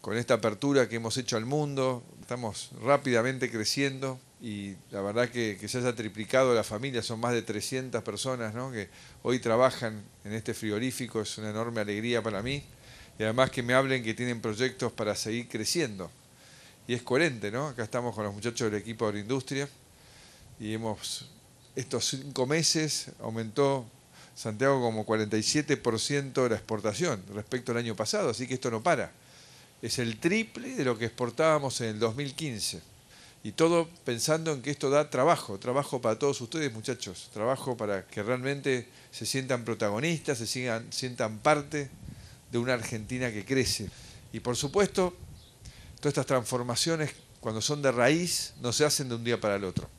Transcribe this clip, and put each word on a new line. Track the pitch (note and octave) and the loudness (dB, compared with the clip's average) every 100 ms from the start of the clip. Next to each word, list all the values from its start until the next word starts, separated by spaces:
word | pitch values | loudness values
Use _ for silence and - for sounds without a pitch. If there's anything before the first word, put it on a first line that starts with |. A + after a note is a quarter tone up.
con | - A2 | -2 -2
esta | A#2+ | 4
apertura | A#2+ A2 G2+ C#3+ C#3 A#2 | 4 4 0 4 4 4
que | A#2 | 0
hemos | A2+ C3 | -2 -2
hecho | A#2+ A#2 | -2 -2
al | |
mundo, | A2+ D3 D3 C#3 C3 B2 - - | 0 0 0 0 0 -2 -8 -20
estamos | - B2 A#2 - - - | -8 -6 -4 -6 -12 -6
rápidamente | A#2 C#3 C3+ A#2+ A#2+ C3 B2 | 4 4 6 4 4 0 -2
creciendo | A2 G#2+ - C#3 C3+ C3+ B2+ - - | -2 -2 0 0 -2 -6 -8 -14 -14
y | A#2+ G#2 G2+ F#2+ - | -8 -6 -6 -10 -10
la | G2+ | -4
verdad | G2 A2 A#2+ | -2 2 0
que, | A#2+ A2 F#2+ | 0 -2 -2
que | G#2 | -4
se | B2+ | -2
haya | B2 | 0
triplicado | A#2 G#2+ G2+ G#2 B2+ C3 | -2 -6 -6 2 4 6
la | A#2+ | 4
familia, | G2+ G#2+ C3+ A#2+ | 2 -4 -2 -4
son | G#2 A2+ | -4 -4
más | A#2+ | 0
de | A#2+ | 0
trescientas | - G#2 - C3 C3 A#2+ | 0 -4 -2 -4 -2 -4
personas, | G#2 G2+ C3 B2+ A2+ | -4 -4 -4 -2 -4
¿no? | A2 C3 | -6 -6
que | A#2+ F#2+ - - - | -6 -8 -12 -20 -6
hoy | A#2+ B2+ | 0 2
trabajan | A2+ A2+ B2+ - A#2 G#2+ G2+ - | 4 6 6 4 -6 -6 -14 -16
en | G#2 | -8
este | A2 A2 | -6 -4
frigorífico, | A2 A2 G#2 B2+ A#2+ A#2+ A2+ | -4 -2 0 -2 -4 -4 -2
es | G#2 - | -4 -6
una | G#2+ | -6
enorme | G#2+ A#2 A2+ | -4 -2 -2
alegría | G#2 G#2 A#2 A#2+ | -2 -2 0 0
para | A2 G2+ | 0 -2
mí. | A#2 C#3+ - - - - - - | -2 -4 -8 -20 -20 -20 -20 -2
Y | |
además | A2 A#2 B2+ | 0 4 4
que | - | 2
me | A#2+ | 4
hablen | B2+ C3+ C3 | 4 6 2
que | A2+ | 0
tienen | G#2+ B2 A#2 | -2 -2 -2
proyectos | A2 G#2+ B2+ B2+ A#2+ | -4 0 0 0 -4
para | - G#2+ | 0 -2
seguir | G2+ A2+ A#2 A#2 | 0 -2 -4 -4
creciendo. | A2+ G#2+ F3 C#3+ G2 E2+ - - - - - - - - | -4 -2 0 0 -4 -10 -12 -20 -20 -20 -20 -20 -20 -4
Y | |
es | A#2+ | -4
coherente, | - B2+ E3 A#2+ G2+ | 2 2 4 0 -4
¿no? | A2+ D3+ | -4 -6
Acá | B2 | -4
estamos | A2 B2+ A#2+ | -4 -2 -2
con | G#2 | -2
los | G#2+ | -4
muchachos | G2+ A2+ A#2 A2+ | -2 -4 0 0
del | G#2 | 0
equipo | G2+ A2+ | -4 -2
de | A2+ | -2
Agroindustria | G#2 G#2 C3+ B2+ C3+ C#3 - - - - - - - - - | -2 -2 -4 -2 -6 -6 -10 -20 -20 -20 -20 -20 -20 -20 -12
y | G#2+ | -6
hemos, | A2 A2+ G2+ - - - - - - - - | -4 -4 -6 -6 -8 -10 -20 -20 -20 -12 -10
estos | B2+ B2 - | -4 -2 -2
cinco | C3 C#3 C3+ B2+ | -4 -6 -2 2
meses | D#3 D#3 E3 D#3 - - - | 2 2 2 0 -2 -6 -10
aumentó | A2+ A2+ A2+ G#2 C#3 C3+ A2+ - - - - | -6 -4 -4 2 2 2 -4 -18 -20 -20 -20
Santiago | - A2+ G#2+ C3+ C3+ | -8 -6 2 4 6
como | A#2+ A2 | 4 0
cuarenta | G#2+ A2 G#2+ G#2+ | 2 2 4 2
y | |
siete | G#2+ D3+ D3 C#3+ | 2 2 2 2
por | B2 A2 | 2 0
ciento | - C#3+ C#3 B2+ | 0 0 0 2
de | B2 | 2
la | G#2 | 2
exportación | - A2 G#2+ G#2+ E3+ A2 G2 | 0 -2 0 0 -2 -2 -6
respecto | G2+ G#2+ B2+ B2 | -10 -4 -4 -2
al | A#2 | -2
año | A#2+ | -2
pasado, | G#2 G#2+ G#3+ F3 | -2 -2 0 0
así | A2+ B2 | 0 -4
que | |
esto | B2+ C3 | -2 -2
no | A2+ | 0
para. | A#2+ D3 E2+ - - - - - - - | 2 2 2 -8 -20 -20 -20 -20 -20 -10
Es | A#2 - | -4 -2
el | A#2+ A2 | -2 0
triple | E3+ G#3+ A3 - C4 | 2 2 0 -6 -8
de | C4 | 0
lo | C3 A2 | 0 2
que | |
exportábamos | A#2 - B2 A#2+ D#3+ D#3 C#3 - | -2 -2 -4 2 4 4 2 -2
en | A#2 | -4
el | G#2+ | 0
dos | A2+ A2 | 0 0
mil | C#3+ | -6
quince. | C3 D#3 A2 - F2 - - - - - - | -6 -6 -4 -6 -6 -14 -20 -20 -20 -20 -12
Y | A2+ | -10
todo | G2+ E3 E3+ E3 F3 | 4 6 6 2 -6
pensando | - A#2 C3 D#3+ D#3+ | -4 -2 2 2 2
en | C#3+ | -2
que | A#2+ | -4
esto | C#3+ C#3 | -2 2
da | C#3+ D3+ | 4 4
trabajo, | C3 C#3+ D#3+ - G2 | 4 4 4 0 -6
trabajo | A#2 B2+ C#3 C3 | -2 0 0 0
para | A#2+ A2+ | 0 2
todos | C#3+ C#3 | 2 0
ustedes, | A#2 D#3+ D3 | -4 -4 -4
muchachos, | A2 A2 B2 - F2+ - | -4 -6 -6 -6 -10 -12
trabajo | G#2+ A2 C3+ C#3 A#2 | -2 0 0 -2 -2
para | G#2+ G2 F#2 | -2 -2 -4
que | - | -6
realmente | G#2 B2+ B2+ C#3 C#3 B2+ A#2 - - | -2 -2 0 -2 0 0 -2 -18 -18
se | - A2 | -8 -4
sientan | C3+ C3 B2+ | -4 0 -2
protagonistas, | A#2 A2 A2 G#2 D#3 D#3+ D#3+ B2+ | 0 0 2 2 0 0 0 -2
se | A2+ | -2
sigan, | B2+ B2+ A2+ C#3 | -2 -2 -2 -4
sientan | - B2+ A#2+ A2+ G#2+ | -6 -6 -2 -2 2
parte | D3+ D3+ C#3+ D3+ C3+ - - - - - - | 4 4 2 -4 -6 -10 -14 -14 -18 -20 -4
de | B2 | -2
una | A#2+ | 2
Argentina | B2 A2 A#2 G#2 B2+ B2+ | 0 0 -6 -6 -4 -2
que | G#2+ | -4
crece. | F#2+ C3+ A2+ - F#2+ - - - - | 0 2 2 0 -4 -10 -18 -20 -12
Y | A2+ | -6
por | D#3+ - | -2 -2
supuesto, | C#3+ F#3 G3 - F3+ - - - - - - - - - | 0 2 4 4 0 -2 -16 -16 -20 -20 -20 -18 -20 -4
todas | D3 | 0
estas | C#3+ C3 | 0 2
transformaciones, | C3 A2+ B2+ B2 A#2+ E3 E3 D3+ - - - | 0 2 -2 0 0 2 2 -2 -6 -20 -8
cuando | A2+ A2 | -4 -2
son | G#2+ D3 | 0 2
de | C#3 | 2
raíz, | A#2+ A#2+ D#3+ F3 - - - | 6 6 6 2 -2 -4 -6
no | B2 | -2
se | A2+ D3+ | 2 4
hacen | - C3 | 4 0
de | |
un | A#2 | -2
día | A#2 A2+ | 0 2
para | G#2+ G2+ | 2 2
el | |
otro. | G2 F2 - | 0 -4 -6